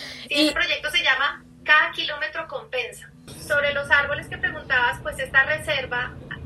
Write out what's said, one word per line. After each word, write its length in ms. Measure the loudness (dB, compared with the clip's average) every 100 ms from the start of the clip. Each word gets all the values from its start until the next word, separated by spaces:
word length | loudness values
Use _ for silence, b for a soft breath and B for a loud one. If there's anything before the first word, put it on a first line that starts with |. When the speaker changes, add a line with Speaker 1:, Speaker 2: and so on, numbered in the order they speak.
| B B
Speaker 1:
Sí, 40 | B
Speaker 2:
Y 140 | 2 4
Speaker 1:
ese 80 |
proyecto 340 | 2 0 -2 0
se 120 | 2
llama 420 | 4 2 2 -2 -16 -8
Cada 260 | 4 6 6
Kilómetro 560 | -2 -6 -4 -6 -6 -6
Compensa. 640 | -8 -6 -6 -6 -10 -18 -20 -18 -12 0
Sobre 260 | 2 2
los 160 | 0 4
árboles 380 | 4 4 -4 -6
que 100 | -4
preguntabas, 600 | -4 -4 0 2 2 0
pues 160 | -6 -6
esta 240 | 0 2
reserva 720 | 4 0 0 -2 -2 -4 -6 -10 -14 -8